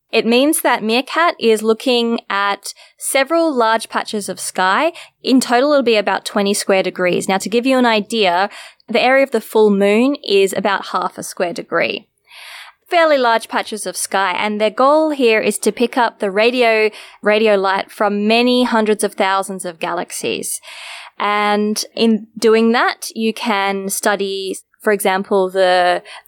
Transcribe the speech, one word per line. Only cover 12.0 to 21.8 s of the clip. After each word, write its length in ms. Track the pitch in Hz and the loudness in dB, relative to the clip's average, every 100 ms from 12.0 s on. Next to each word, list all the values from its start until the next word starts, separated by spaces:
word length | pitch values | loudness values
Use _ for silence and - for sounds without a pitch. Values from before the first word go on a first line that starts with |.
| - _ _ - - - - _ _ | -12 _ _ -20 -20 -20 -20 _ _
Fairly 260 | 349 320 285 | 0 2 2
large 300 | 240 226 - | 2 0 -2
patches 400 | 240 190 214 185 | -6 -6 -8 -8
of 100 | 180 | -8
sky, 360 | - 196 190 | -4 -2 -2
and 280 | 180 208 208 | -2 -4 -2
their 80 | 214 | -2
goal 400 | 208 269 302 311 | 2 4 4 2
here 300 | 277 240 220 | 2 2 2
is 180 | - - | 0 -2
to 140 | 226 | -2
pick 260 | - 233 - | 0 -2 0
up 220 | 226 - | -2 -2
the 100 | 202 | -4
radio, 640 | 190 233 254 233 220 214 - - - | 0 0 2 2 4 0 -2 -16 -4
radio 320 | 202 214 220 202 | 0 2 4 2
light 340 | 190 196 - | 2 -2 -4
from 380 | - 208 208 208 | -2 -2 0 2
many 380 | 226 247 247 247 | 2 4 2 2
hundreds 380 | 226 220 208 | 0 0 0
of 120 | 202 - | -2 -2
thousands 500 | 196 196 196 190 180 | 0 0 -2 -8 -10
of 140 | 165 | -8
galaxies. 800 | 175 170 180 - - - - - - - - - - - | -6 -6 -8 -8 -6 -6 -6 -10 -14 -20 -18 -18 -18 -6
And 640 | 202 208 208 208 208 214 | -4 0 0 0 0 -4